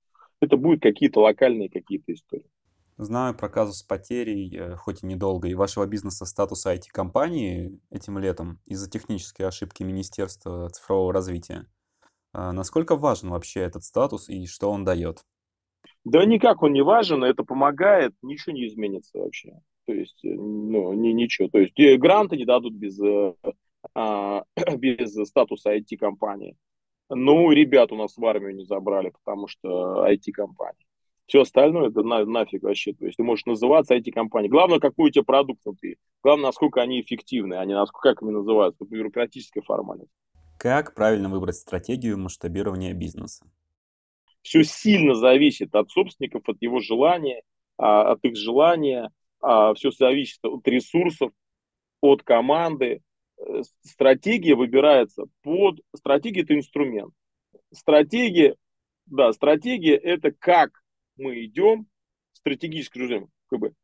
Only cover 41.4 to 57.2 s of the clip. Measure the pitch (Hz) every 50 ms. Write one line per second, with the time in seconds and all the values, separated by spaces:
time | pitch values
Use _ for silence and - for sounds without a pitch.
41.4 | 92 90 85 - - - - 90 90 - 123 131 123 113 104 98 95 92 - -
42.4 | - 90 85 95 101 104 92 92 92 90 92 87 87 87 - - - - - -
43.4 | _ _ _ _ _ _ _ _ _ _ _ _ _ _ _ _ _ _ _ _
44.4 | _ - - 160 151 156 - - - 214 208 190 156 143 127 110 117 127 131 139
45.4 | 147 147 - - 101 85 - 104 104 - - 180 196 190 - - 135 120 - 113
46.4 | - - 104 - 117 117 120 127 104 - 110 117 139 160 180 175 156 135 123 117
47.4 | - _ _ _ _ _ _ - - 107 104 104 107 104 113 - - 123 117 107
48.4 | 101 110 117 135 156 170 170 165 151 139 131 123 113 110 - _ _ _ _ _
49.4 | - 139 117 110 107 110 107 - - 135 - - 131 127 131 143 135 120 - -
50.4 | - - 143 127 - 135 123 127 - - - 170 175 175 160 - 143 110 - _
51.4 | _ _ _ _ _ _ _ _ _ _ _ _ - 139 139 139 - - 123 117
52.4 | 120 131 147 165 170 165 156 131 131 120 117 - - _ _ _ _ _ _ -
53.4 | - - - 113 - - _ _ _ - _ - - 135 131 135 - 196 233 226
54.4 | 170 160 143 117 127 120 120 135 139 151 147 131 117 - _ - 101 - _ _
55.4 | _ 143 160 185 202 196 165 - _ _ - - - 143 139 143 - 233 202 185
56.4 | 160 156 151 147 139 - _ 143 147 131 113 104 101 - - _